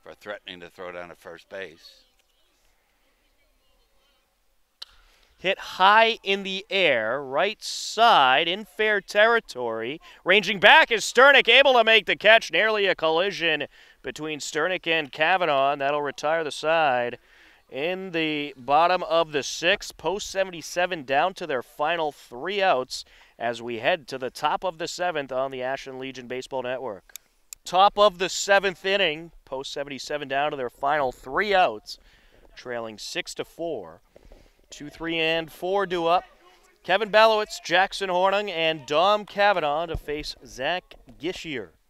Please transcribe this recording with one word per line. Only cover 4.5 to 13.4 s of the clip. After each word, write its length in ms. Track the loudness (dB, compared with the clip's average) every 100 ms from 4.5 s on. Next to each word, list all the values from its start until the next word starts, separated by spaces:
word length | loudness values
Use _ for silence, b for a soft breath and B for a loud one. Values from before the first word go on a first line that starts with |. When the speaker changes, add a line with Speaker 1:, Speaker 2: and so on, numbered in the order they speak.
| _ _ _ -20 b b b b _
Speaker 2:
Hit 180 | -4 -4
high 600 | -8 2 6 6 4 2
in 200 | -2 -4
the 240 | -4 -10 -4
air, 520 | 0 2 2 0 -4
right 400 | -4 -2 -2 -4
side, 840 | -12 -10 -8 2 6 6 6 4 2
in 160 | -4
fair 380 | -10 -4 -2 -2
territory. 1000 | 0 2 4 4 -2 -8 -6 -4 -6 -10 B B
Ranging 360 | 2 2 2 4
back 320 | 8 8 6
is 120 | 0
Sternick, 460 | 0 6 8 8 6
able 240 | 6 6
to 100 | 6
make 220 | 6 4 2
the 100 | 2
catch. 360 | 6 6 4
Nearly 340 | -2 0 0 0
a 100 | 0
collision 720 | 0 0 0 -2